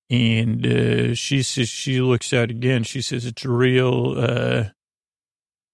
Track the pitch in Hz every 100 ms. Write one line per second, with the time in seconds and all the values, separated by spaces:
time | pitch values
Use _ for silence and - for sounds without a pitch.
0 | - 120 117 113 113 117 120 120 120 120
1 | 120 117 - 139 123 135 117 - 139 127
2 | 127 120 - 127 117 117 127 127 113 127
3 | - 123 117 113 135 120 127 127 127 127
4 | 127 131 120 123 123 123 104 _ _ _
5 | _ _ _ _ _ _ _